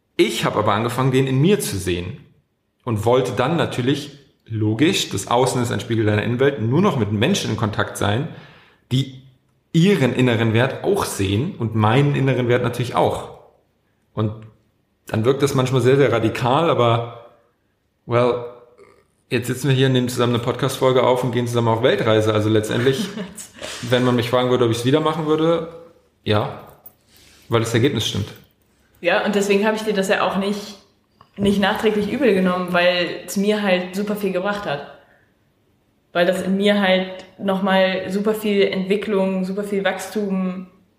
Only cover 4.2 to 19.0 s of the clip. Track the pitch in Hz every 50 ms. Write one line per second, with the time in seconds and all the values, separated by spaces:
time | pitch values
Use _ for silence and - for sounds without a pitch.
4.2 | _ _ _ _ _ - 110 107 107 107 110 117 147 170 196 - - - - -
5.2 | - - - 120 131 - - 127 120 113 113 107 - - 117 110 110 104 104 107
6.2 | 101 107 120 123 135 143 143 120 107 117 123 156 196 208 151 135 107 98 107 101
7.2 | 113 151 202 - - 120 110 101 113 107 104 - 101 - - - 98 101 104 120
8.2 | 156 165 - - - - - - - _ _ _ _ - 127 131 135 - - -
9.2 | - - _ _ _ _ _ _ _ _ - 165 165 202 208 156 139 123 - -
10.2 | 127 123 117 107 117 113 107 117 123 131 - - - 151 202 - - - - -
11.2 | 98 95 98 104 139 190 - - 120 107 107 110 107 107 113 135 143 143 139 135
12.2 | 135 135 127 120 123 117 120 123 123 120 - - 123 110 - 165 165 110 87 -
13.2 | - - - - - - _ _ _ _ _ _ _ _ _ _ _ _ - 107
14.2 | 107 107 107 117 - - - _ _ _ _ _ _ _ _ _ _ - - 110
15.2 | 110 123 147 - 143 139 - 135 127 123 127 131 117 123 135 139 143 120 104 113
16.2 | 110 110 101 - 123 120 127 151 170 165 135 117 120 117 117 113 117 - - -
17.2 | - - _ _ _ _ _ _ _ _ _ _ _ _ _ _ _ - 120 120
18.2 | 123 123 110 98 - - - - - - _ - - - _ _